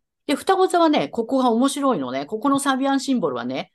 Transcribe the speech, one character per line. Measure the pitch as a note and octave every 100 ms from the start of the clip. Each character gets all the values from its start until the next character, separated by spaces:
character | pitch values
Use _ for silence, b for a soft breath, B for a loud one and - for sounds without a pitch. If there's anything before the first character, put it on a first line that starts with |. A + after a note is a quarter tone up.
| _ _ -
で、 |
双 | C4+ - F#4
子 | F#4
座 | F4
は | E4
ね、 | D4+ C#3+
こ | - A3+
こ | C4
が | B3+
面 | A3+ C#4
白 | C#4 C#4
い | G3
の | B2+
ね。 | C3+
こ | D3 A3
こ | C#4
の | C#4
サ | C#4 C4
ビ | C4+
ア |
ン | C4+
シ | C4+
ン | B3
ボ | D#3+
ル | B2
は |
ね、 | A#2+ C3+ F3+